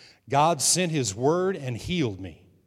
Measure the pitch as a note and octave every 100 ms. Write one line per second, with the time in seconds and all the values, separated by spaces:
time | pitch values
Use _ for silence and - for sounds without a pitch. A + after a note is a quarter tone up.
0 | - _ - C#3 D#3 E3 - E3 F3+ D#3
1 | A#2+ G2 C3 E3+ F#3 F#3 C3 A#2+ - F3
2 | B2+ F#2 F#2 D#2+ _ _